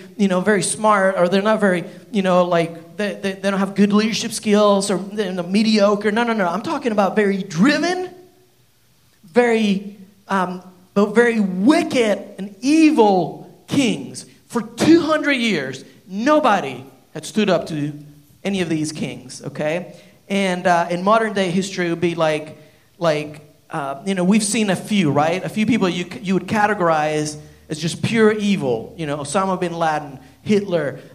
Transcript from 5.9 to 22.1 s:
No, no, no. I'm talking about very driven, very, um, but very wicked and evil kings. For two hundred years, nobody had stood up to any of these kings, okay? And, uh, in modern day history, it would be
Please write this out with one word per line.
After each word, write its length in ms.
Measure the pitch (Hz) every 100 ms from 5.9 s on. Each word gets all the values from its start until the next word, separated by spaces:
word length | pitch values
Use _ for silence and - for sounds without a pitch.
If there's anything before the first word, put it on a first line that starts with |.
| 208 214
No, 140 | 208
no, 80 | 240
no. 160 | 220 180
I'm 140 | 175
talking 280 | 320 294 269
about 240 | 214 185
very 260 | 214 202 196
driven, 720 | 160 151 262 294 339 370 370 - - _ _ _ _ _ _ _ _ _
very, 720 | 180 214 240 226 208 196 202 - - _ -
um, 340 | 190 180 185 - - _
but 220 | 202 208
very 240 | 214 240 226
wicked 960 | 190 180 214 330 339 262 220 196 - -
and 200 | 202 -
evil 1040 | 254 320 311 233 214 185 160 - - - -
kings. 580 | 277 240 160 - - - _ -
For 120 | 233
two 420 | - - - 339
hundred 320 | 294 302 285
years, 500 | 269 233 170 131 131 - - -
nobody 760 | 196 254 302 254 196 139 123 127 - _
had 120 | 160
stood 240 | - 214 202
up 180 | 165 -
to 240 | 156 147 147 - - _ _
any 180 | 196 196
of 80 | 170
these 220 | 160 151
kings, 500 | 151 143 123 127 -
okay? 540 | - - 151 170 190 - - _ -
And, 380 | 196 190 180 185
uh, 220 | 170 170
in 140 | 175
modern 280 | 190 226 220
day 200 | 202 185
history, 340 | 180 180 - 175
it 40 |
would 100 | 165
be 160 | 175